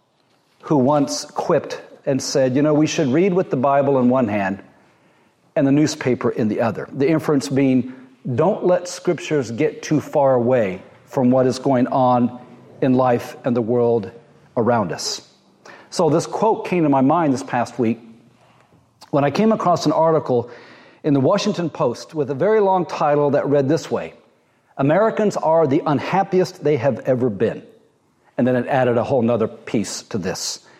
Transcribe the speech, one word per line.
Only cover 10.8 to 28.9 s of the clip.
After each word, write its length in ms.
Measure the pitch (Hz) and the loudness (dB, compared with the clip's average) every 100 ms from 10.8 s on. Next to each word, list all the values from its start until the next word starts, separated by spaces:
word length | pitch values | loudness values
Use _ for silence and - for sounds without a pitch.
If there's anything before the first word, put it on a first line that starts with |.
| - - | -14 -20
from 260 | - - 123 | -8 0 2
what 160 | 131 127 | 4 2
is 120 | 117 | 0
going 300 | 139 131 127 | 0 2 2
on 520 | 139 127 123 120 - - - - - | 2 2 2 0 -4 -20 -20 -20 -4
in 140 | 135 | 0
life 420 | 127 127 120 - - | 2 2 2 -2 -8
and 100 | 127 | -4
the 60 | 120 | -2
world 500 | 110 123 120 117 95 - - _ _ - | 0 0 2 0 -2 -14 -20 _ _ -2
around 360 | 113 117 92 | 0 2 0
us. 360 | - - - - _ _ _ - - - | -6 -8 -10 -14 _ _ _ -20 -20 -14
So 180 | - 160 | 0 2
this 160 | 135 | 2
quote 420 | - - 220 214 - | 0 -2 0 0 -2
came 180 | 180 | 0
to 40 | 156 | 2
my 140 | 139 | 2
mind 320 | 131 127 156 | 4 2 2
this 80 | 127 | -2
past 360 | - 123 113 - | -4 -4 -4 -2
week 220 | 113 113 - - _ _ _ _ _ _ _ _ - | -2 -2 -8 -20 _ _ _ _ _ _ _ _ -4
when 140 | 143 | -2
I 60 | 143 | 0
came 220 | 139 220 | 0 0
across 320 | 214 175 160 | 2 0 0
an 80 | 156 | 0
article 560 | 151 160 156 - 123 117 - - - - _ | 2 2 2 0 -2 -2 -12 -20 -20 -20 _
in 80 | 156 | -2
the 80 | 139 | 2
Washington 480 | 135 202 214 175 170 | 2 2 -2 -4 -6
Post 460 | - 139 113 - | -2 -4 -4 -10
with 160 | 160 131 | -8 -6
a 40 | |
very 260 | 135 185 220 | -2 0 2
long 260 | 196 190 160 | 2 0 -2
title 420 | - 156 147 143 | -2 0 2 2
that 140 | 135 147 | 0 2
read 220 | 143 135 | 0 2
this 220 | 160 - | 0 -2
way, 240 | 110 - - _ _ _ _ _ - | -6 -8 -14 _ _ _ _ _ -4
"Americans 600 | 135 170 220 - 208 - | 0 2 2 2 -2 0
are 300 | 156 165 151 | 0 2 2
the 160 | 147 - | 2 0
unhappiest 760 | 139 - 185 196 185 180 - | -2 0 -2 0 0 0 -2
they 140 | 147 143 | -2 0
have 240 | 139 113 | 0 -2
ever 300 | - 127 127 | -2 0 0
been." 320 | 98 107 - - - _ _ _ _ _ - | 0 -2 -4 -14 -20 _ _ _ _ _ -2
And 100 | 123 | 0
then 80 | |
it 140 | 127 - | 0 0
added 280 | 139 127 | 0 2